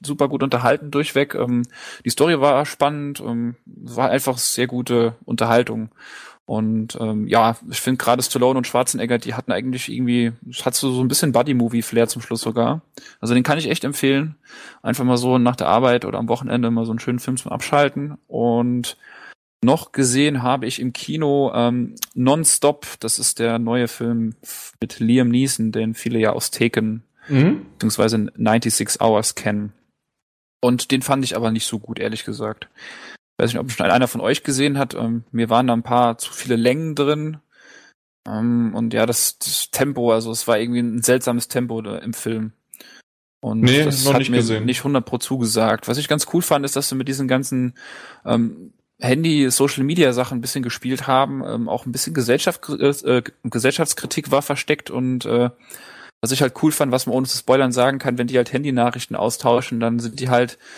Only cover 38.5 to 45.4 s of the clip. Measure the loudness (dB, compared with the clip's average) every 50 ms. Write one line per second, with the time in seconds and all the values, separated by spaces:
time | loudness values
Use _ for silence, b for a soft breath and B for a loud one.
38.5 | 2 2 2 0 -2 -2 -2 -2 0 2 2 2 2 0 -2 -2 -4 -6 -6 -6
39.5 | -4 -4 -4 -4 -2 -2 -2 0 0 0 2 4 4 2 2 -2 -6 -4 0 0
40.5 | 2 2 2 0 0 0 0 -2 -2 0 2 2 2 2 2 0 -2 -2 -2 -4
41.5 | -2 -4 -2 -2 -4 -6 -6 -8 -8 -8 -8 -8 -8 -6 -6 -4 -4 -4 -6 -8
42.5 | -10 _ _ _ B B B B B B B B _ _ _ _ _ _ -6 -4
43.5 | 0 4 4 6 6 6 4 2 2 2 2 2 2 2 2 2 2 2 2 2
44.5 | 0 0 0 -2 -2 -2 -2 0 0 0 -2 -2 -6 -6 -4 -4 -4 -2